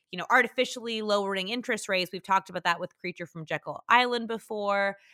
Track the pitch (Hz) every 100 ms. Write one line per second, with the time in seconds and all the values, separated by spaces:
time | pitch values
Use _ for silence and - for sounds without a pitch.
0 | _ 175 - 247 240 - 247 254 233 226
1 | 208 202 196 196 185 240 233 220 - 190
2 | 175 185 - 190 - 180 175 170 180 _
3 | 180 - 170 165 156 156 - 143 - 233
4 | 247 240 226 226 - 214 202 202 196 196
5 | _